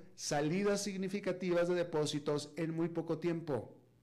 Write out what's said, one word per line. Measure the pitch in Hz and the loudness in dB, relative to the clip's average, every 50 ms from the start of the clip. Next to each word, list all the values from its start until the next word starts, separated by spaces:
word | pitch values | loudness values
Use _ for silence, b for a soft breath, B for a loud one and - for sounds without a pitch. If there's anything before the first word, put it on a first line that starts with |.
| B B B | B B B
salidas | B - - 156 147 156 151 170 196 202 202 202 196 - | B -6 -2 0 0 2 2 2 2 2 2 2 2 0
significativas | 208 190 190 190 190 208 202 - 190 180 180 190 180 170 170 175 175 | -2 -4 -4 -4 -2 -4 -2 -2 -2 -2 0 2 2 4 4 4 4
de | 180 | 4
depósitos | 175 170 175 165 151 151 139 147 143 - 156 147 143 143 - - | 2 0 0 0 0 0 0 0 -2 0 0 0 0 -2 -4 -6
en | 180 165 156 165 | -4 -2 -2 0
muy | 160 170 170 | 0 0 0
poco | 170 165 160 170 160 156 | 0 -2 -2 -2 -2 0
tiempo. | - 170 165 165 156 151 135 110 101 - - - - - _ _ | 0 0 0 0 -2 -2 -2 -2 -4 -6 -14 -20 -20 -20 _ _